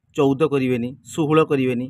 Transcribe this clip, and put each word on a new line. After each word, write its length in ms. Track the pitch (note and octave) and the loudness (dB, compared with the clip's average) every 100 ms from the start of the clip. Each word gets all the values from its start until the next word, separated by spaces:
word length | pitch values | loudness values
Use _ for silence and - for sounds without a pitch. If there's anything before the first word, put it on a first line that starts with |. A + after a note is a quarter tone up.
| _ - | _ 0
ଚଉଦ 260 | C#3 C3+ D3+ | 0 2 0
କରିବେନି, 400 | C#3 B2+ B2 A#2+ - - | 0 0 -2 -4 -10 -12
ଷୋହଳ 340 | - D3+ D#3 D3+ | -4 0 2 2
କରିବେନି, 420 | C#3+ B2+ A#2+ B2+ | 0 0 -2 -6